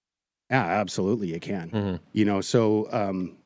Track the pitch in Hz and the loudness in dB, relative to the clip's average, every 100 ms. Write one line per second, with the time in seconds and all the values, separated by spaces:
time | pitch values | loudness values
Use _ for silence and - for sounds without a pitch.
0 | _ _ _ _ _ 127 87 98 98 - | _ _ _ _ _ 0 2 2 0 0
1 | 92 117 92 82 - 98 82 110 101 87 | 0 0 -2 -6 -6 -6 -4 -2 -2 -4
2 | - 107 104 98 - 123 110 107 107 120 | -4 0 2 2 2 2 4 2 0 -2
3 | 98 95 87 - | -2 -4 -6 -10